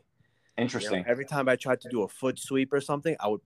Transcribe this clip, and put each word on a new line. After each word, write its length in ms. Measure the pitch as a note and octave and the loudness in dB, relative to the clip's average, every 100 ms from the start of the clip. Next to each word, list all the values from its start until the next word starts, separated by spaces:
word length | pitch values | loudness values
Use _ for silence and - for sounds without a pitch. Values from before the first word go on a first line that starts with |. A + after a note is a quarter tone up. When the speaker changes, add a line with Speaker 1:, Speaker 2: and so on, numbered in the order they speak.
| _ _ _ _ _ - | _ _ _ _ _ -2
Speaker 1:
Interesting. 420 | B2 A#2+ G2+ F#2+ | -2 0 0 0
Speaker 2:
You 60 | |
know, 60 | F2+ | 2
every 140 | B2 | 0
time 240 | C3+ D3 C3 | 0 0 2
I 80 | B2+ | 2
tried 240 | C3+ B2+ | 2 -2
to 60 | B2 | 0
do 140 | B2 | -2
a 60 | F#2+ | -2
foot 300 | - C3 C3 | -2 -2 -2
sweep 340 | - C3+ C3+ | -2 0 2
or 80 | C#3+ | 0
something, 360 | C3+ D3 E3 D3+ | 0 -2 0 0
I 80 | G#2 | 0
would 140 | G#2+ | -2